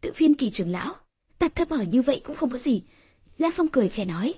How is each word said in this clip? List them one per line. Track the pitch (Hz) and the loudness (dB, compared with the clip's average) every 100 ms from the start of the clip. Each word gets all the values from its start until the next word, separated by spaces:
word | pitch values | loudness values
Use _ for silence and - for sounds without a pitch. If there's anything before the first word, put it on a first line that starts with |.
"Tự | - | -8
Phiên | - 320 | 2 4
Kỳ | 294 247 | 4 2
trưởng | - 170 | -2 -4
lão", | 180 269 370 _ _ _ _ | -4 -6 -10 _ _ _ _
Tạp | 339 - | -2 0
thập | 339 | -2
hỏi | 311 190 | 0 2
như | 226 | 2
vậy | 247 262 | 2 0
cũng | - 294 | -4 -4
không | 294 | -4
có | 247 | -2
gì. | 302 214 - _ _ _ _ - | 0 0 -2 _ _ _ _ -2
La | 330 | -2
Phong | 330 320 | 0 0
cười | 277 202 | 2 0
khẽ | - 185 | -2 -6
nói | 165 220 | -4 -4